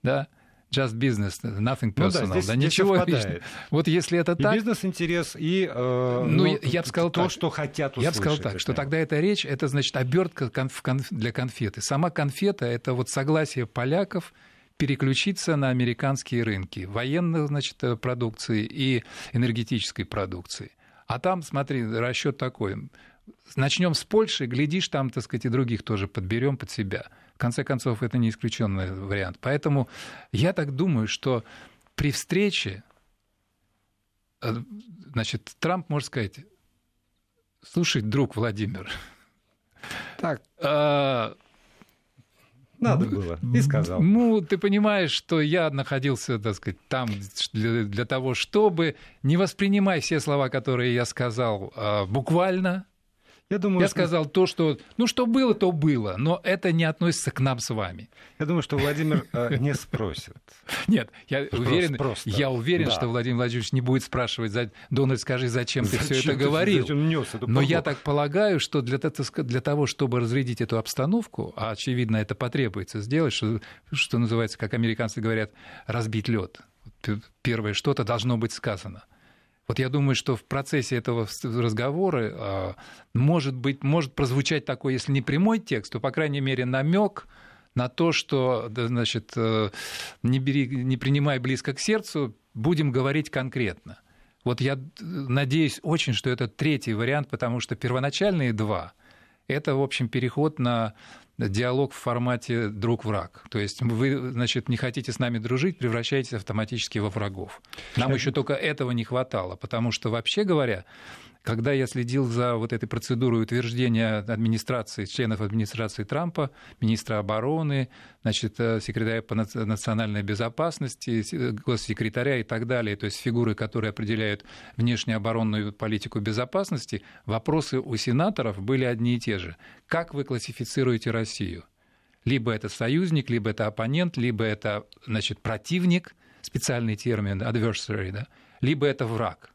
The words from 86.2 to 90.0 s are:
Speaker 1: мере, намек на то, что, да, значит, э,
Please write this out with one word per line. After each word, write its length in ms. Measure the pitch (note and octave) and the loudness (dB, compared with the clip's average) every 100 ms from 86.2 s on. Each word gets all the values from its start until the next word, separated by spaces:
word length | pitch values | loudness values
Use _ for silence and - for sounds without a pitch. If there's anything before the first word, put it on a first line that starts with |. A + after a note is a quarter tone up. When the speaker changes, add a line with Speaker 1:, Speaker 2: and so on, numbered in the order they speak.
| D#3 C#3+ | 0 0
Speaker 1:
мере, 240 | C3+ C3 | 0 0
намек 640 | B2 C3 C#3+ F#3 G#3 - - - - - _ - | 0 0 2 4 2 -2 -16 -20 -20 -20 _ -2
на 120 | B2 | -2
то, 220 | - E3+ | 2 2
что, 560 | D3+ - C#3 B2+ B2 A2+ | 2 0 2 2 2 -2
да, 200 | A2 A#2 | -4 0
значит, 420 | A#2+ A#2 A2+ - - | 0 0 -2 -4 -2
э, 340 | A2+ A2 G#2 - - - | 2 2 0 -4 -12 -10